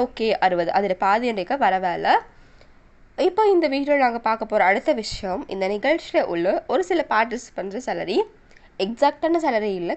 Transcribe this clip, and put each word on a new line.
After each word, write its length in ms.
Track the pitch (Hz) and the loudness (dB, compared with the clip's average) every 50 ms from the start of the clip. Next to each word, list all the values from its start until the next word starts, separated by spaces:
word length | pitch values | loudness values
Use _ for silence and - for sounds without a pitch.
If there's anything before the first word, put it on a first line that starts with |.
| 254 | 0
ஓகே, 260 | 254 - - 226 220 190 - - 185 | 0 -2 -2 0 0 0 2 2 2
அறுபது, 240 | 180 175 170 170 - 196 | 2 2 0 0 0 0
அதில் 220 | 202 190 185 - 208 | 2 0 0 0 2
பாதி 260 | 190 202 233 247 240 220 | 2 2 2 0 -2 -2
என்றைக்கு 280 | 196 175 - 269 277 240 | -4 -4 -4 -2 0 2
பரவாயில்ல. 520 | 190 185 185 185 175 170 160 170 208 339 453 - - - - - - - - - - - - - - _ - - - - - 277 | 2 2 2 0 -2 -4 0 2 2 2 2 0 -4 -20 -20 -20 -20 -20 -20 -20 -20 -20 -20 -20 -20 _ -20 -20 -12 -4 0 0
இப்போ 160 | 370 359 440 440 403 | 0 2 2 2 4
இந்த 140 | 381 339 320 277 | 4 4 4 2
வீடியோல 300 | 269 277 277 294 294 277 | 0 0 0 2 2 4
நாங்க 160 | 262 240 233 233 - | 4 2 0 0 -2
பார்க்க 200 | 220 226 220 220 220 | -2 -2 -2 -2 -2
போற 100 | 214 208 180 185 | 2 2 4 4
அடுத்த 220 | 196 247 - 330 285 226 | 2 2 2 0 0 0
விஷயம், 400 | 208 - - - 202 185 180 254 - - - | -2 -8 -8 -8 -6 -4 -4 -6 -6 -6 -4
இந்த 100 | 190 190 190 | -4 -2 -2
நிகழ்ச்சியில 480 | 208 208 214 277 320 320 - - - 311 - - | -2 -2 0 0 0 0 -2 -2 -2 0 0 0
உள்ள 140 | 175 170 170 190 294 - - - | -2 -2 0 0 0 -2 -2 -2
ஒரு 100 | 240 359 370 - | -2 -2 0 0
சில 120 | 359 320 - - | -2 -2 0 0
பார்ட்டிசிபென்ட்ஸ் 760 | - 269 226 240 247 254 - - - - 185 196 190 254 254 | 0 0 0 0 -4 -10 -10 -12 -10 -10 -10 -8 -8 -8 -8
சேலரி 300 | 226 185 170 - 165 220 370 440 - - - - - - - _ - _ - 190 | -6 -6 -6 -4 -4 -2 -2 -2 -4 -8 -20 -20 -20 -20 -20 _ -14 _ -6 -6
எக்ஸாக்டான 560 | 202 233 - 277 285 285 - 330 320 339 330 | -4 0 2 2 2 0 0 -2 0 0 2
சேலரி 280 | 320 285 233 214 214 208 190 180 | 0 0 0 0 0 -2 -2 -4
இல்ல, 140 | 170 170 - | -4 -4 -6